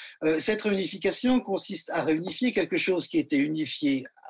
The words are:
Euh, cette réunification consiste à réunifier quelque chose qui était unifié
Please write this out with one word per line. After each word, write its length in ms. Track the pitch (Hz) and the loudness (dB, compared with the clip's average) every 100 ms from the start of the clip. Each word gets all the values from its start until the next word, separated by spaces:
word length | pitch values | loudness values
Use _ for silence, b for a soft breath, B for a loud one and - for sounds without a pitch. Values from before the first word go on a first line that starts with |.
| B B 156 | B B 0
Euh, 160 | 160 | 2
cette 220 | - 214 | 2 0
réunification 760 | 214 196 180 190 196 175 247 254 | 0 0 -2 -2 -2 0 2 2
consiste 500 | - 185 - 185 - | 2 -2 -4 -6 -4
à 120 | 170 | -2
réunifier 480 | 156 160 180 160 247 | 0 0 -2 -2 0
quelque 260 | 208 165 175 | 0 0 0
chose 300 | - 180 - | 0 0 0
qui 100 | 165 | 0
était 200 | 139 139 | 2 2
unifié 680 | 147 156 147 - 143 135 - - - | 2 0 -4 -2 0 0 -2 -14 -20